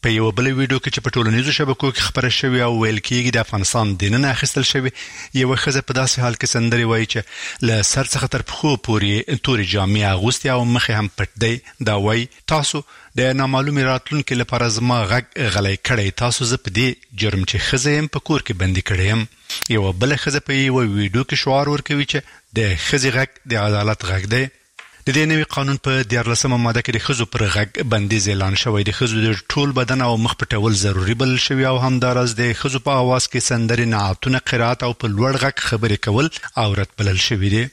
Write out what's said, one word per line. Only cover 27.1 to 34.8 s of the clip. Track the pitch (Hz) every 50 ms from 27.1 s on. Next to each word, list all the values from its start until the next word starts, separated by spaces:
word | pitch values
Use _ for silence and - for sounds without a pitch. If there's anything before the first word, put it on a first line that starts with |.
| 139 117 117 - -
پر | - 110 98 85
غږ | 104 107 104 - - 151 120
بندیز | 113 107 104 101 110 110 110 104
اعلان | 101 95 95 95 98 -
شوی. | - 127 107 101 101
د | 104 101
ښځو | - 131 117 110 110 110
د | 113 107 92 - _ -
ټول | 147 143 143 131 127
بدن | 123 120 131 131
او | 127 120 117 110 113
مخ | - - -
پټول | 113 - - 107 101 113 107 95
ضروري | 101 101 95 92 92 95 117 117
بلل | 135 131 127 123 -
شوي | - 139 131 131 131
او | 131 127 127
همداراز | 131 127 123 123 127 123 123 123 120 113 110
د | 123 120 113 -
ښځو | - 143 131 131 -
په | 147 139 131
آواز | 127 123 127 127 -
کې | - - 123 - -
سندرې، | 127 117 113 113 117 117 120 117 113
نعتونه، | 104 101 95 95 - - 127 131 131 - -
قرائت | - 117 117 117 123 -